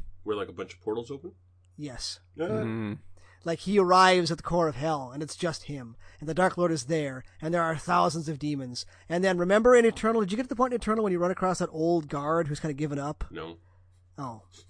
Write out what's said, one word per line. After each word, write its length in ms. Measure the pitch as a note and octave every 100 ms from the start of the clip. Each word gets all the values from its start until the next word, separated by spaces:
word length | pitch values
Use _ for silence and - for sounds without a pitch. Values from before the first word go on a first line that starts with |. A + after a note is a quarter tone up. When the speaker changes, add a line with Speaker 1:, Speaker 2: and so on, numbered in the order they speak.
| - -
Speaker 1:
Where, 120 | G#2+ G#2
like, 120 | F#2+
a 40 |
bunch 220 | F2+ F#2
of 60 | -
portals 300 | A2 A2 A#2
open? 220 | C#3 E3+ - _ _ _ -
Speaker 2:
Yes. 420 | D3 - - - _ -
Speaker 1:
Uh. 40 |
Speaker 3:
Mm. 540 | E3+ A3 A2+ A2+ G#2+ - - - - -
Speaker 2:
Like, 160 | E3+ E3
he 180 | - G3+
arrives 520 | F3+ F3+ F#3 F#3 E3
at 60 | E3
the 40 |
core 240 | - F3 D#3+
of 80 |
hell, 380 | A#2+ D#3 D3+ B2+
and 100 | C#3
it's 140 | D#3 -
just 280 | F3 -
him. 300 | - C#3+ A#2+ - - -
And 100 | D3
the 60 |
Dark 220 | D#3 F#3 F3
Lord 140 | F3
is 120 | D#3+ A#2+
there, 360 | D#3+ C#3+ C3 - -
and 140 | D#3
there 80 | E3+
are 140 | E3 D#3
thousands 520 | - F3 F3 E3 D3+
of 100 | C#3+
demons. 460 | D3 C#3+ B2+ B2 - - -
And 140 | E3+
then, 160 | F#3+ F3
remember 380 | F3+ G#3 A#3 B3
in 80 |
Eternal, 360 | A#3 A3 A3 A3+
did 100 | G3
you 40 | G#3+
get 80 |
to 40 | C4
the 80 | A3+
point 160 | B3+
in 80 | A#3+
Eternal 240 | G#3+ A3
when 80 | G#3
you 60 | F3+
run 100 | F3+
across 280 | F#3+ F#3 F3
that 120 | F3
old 380 | D#3+ E3 F3 D3
guard 400 | D3 C#3+ E3 D3+
who's 120 | D3
kinda 140 | D#3
given 240 | C#3 D3+ C#3+
up? 260 | C#3 D3+ -
Speaker 1:
No. 280 | D#3+ E3 E3+ _ _ _ _ _ -
Speaker 2:
Oh. 240 | C3+ A2+ - -